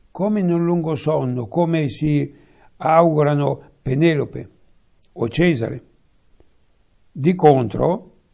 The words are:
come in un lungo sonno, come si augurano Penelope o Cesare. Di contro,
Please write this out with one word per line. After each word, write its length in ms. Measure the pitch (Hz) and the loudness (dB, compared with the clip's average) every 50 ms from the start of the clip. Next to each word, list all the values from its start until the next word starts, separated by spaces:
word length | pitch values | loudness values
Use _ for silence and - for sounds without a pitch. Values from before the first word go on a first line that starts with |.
| _ _ | _ _
come 300 | - - 180 208 214 214 | -8 -6 -4 -2 -2 0
in 120 | 190 175 | 0 0
un 140 | 170 170 170 | 0 0 0
lungo 300 | 170 175 175 160 160 156 | 0 -2 -2 -2 -4 -6
sonno, 520 | 139 - 151 156 143 135 127 123 127 120 - | -4 -4 -2 -2 -2 -2 -4 -4 -6 -8 -6
come 420 | - - 175 165 165 160 151 135 | -2 -2 0 0 0 -2 -2 -2
si 460 | 101 - 151 151 147 147 139 - - - - _ _ _ _ - _ - | -4 -4 -2 0 0 0 -2 -4 -10 -18 -20 _ _ _ _ -20 _ -6
augurano 840 | - 147 160 165 170 170 156 151 147 143 147 143 143 139 139 139 - - _ _ | -2 2 4 4 4 4 4 2 2 2 2 0 0 -2 -4 -4 -8 -20 _ _
Penelope 720 | - 135 131 135 160 170 160 143 120 107 - - - - _ _ _ _ _ _ _ _ _ _ _ _ - | -6 -4 -2 2 2 2 2 0 -4 -6 -8 -14 -14 -16 _ _ _ _ _ _ _ _ _ _ _ _ -10
o 160 | - 117 117 | -6 -6 -4
Cesare. 540 | - - 170 180 165 120 113 107 127 127 - _ _ _ _ _ _ _ _ _ _ _ _ _ _ _ _ _ _ _ _ _ _ _ _ _ | 0 2 2 2 2 0 -2 -6 -8 -10 -16 _ _ _ _ _ _ _ _ _ _ _ _ _ _ _ _ _ _ _ _ _ _ _ _ _
Di 240 | - - 131 165 185 | -10 -4 -2 0 0
contro, 800 | 180 156 151 143 131 123 110 104 120 127 151 180 - - - _ _ _ _ | 4 6 6 6 6 2 -2 -2 -2 0 0 -2 -2 -6 -14 _ _ _ _